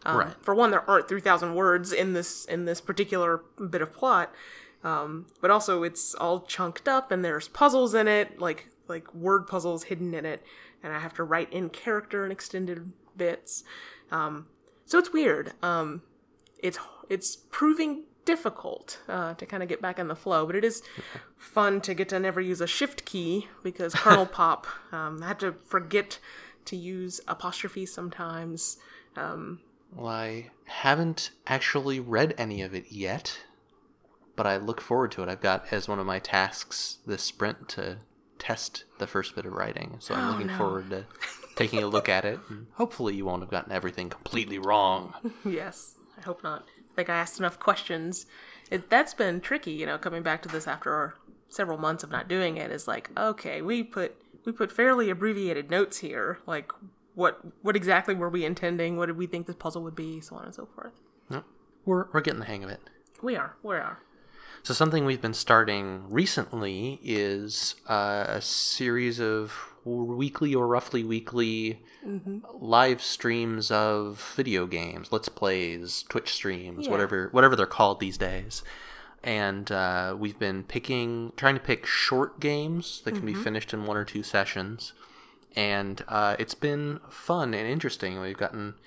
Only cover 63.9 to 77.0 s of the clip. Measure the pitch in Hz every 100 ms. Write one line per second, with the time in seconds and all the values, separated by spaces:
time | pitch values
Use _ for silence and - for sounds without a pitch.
63.9 | - - _ - - - - - 127 160
64.9 | 160 139 131 113 107 - 113 107 101 98
65.9 | 95 95 117 190 - 101 117 101 95 123
66.9 | 139 - 107 101 98 107 - - - -
67.9 | 107 101 101 101 107 - - - - 127
68.9 | 120 123 117 110 110 107 - - - 120
69.9 | 120 120 120 139 - 147 131 120 123 -
70.9 | 123 113 113 110 120 113 110 110 110 -
71.9 | - 247 196 190 202 240 220 113 117 131
72.9 | 120 - - 120 117 113 113 107 107 107
73.9 | 107 104 104 - - 127 95 90 87 85
74.9 | 85 - 110 - - 101 92 87 85 87
75.9 | - - 123 - - 101 90 90 87 269
76.9 | 101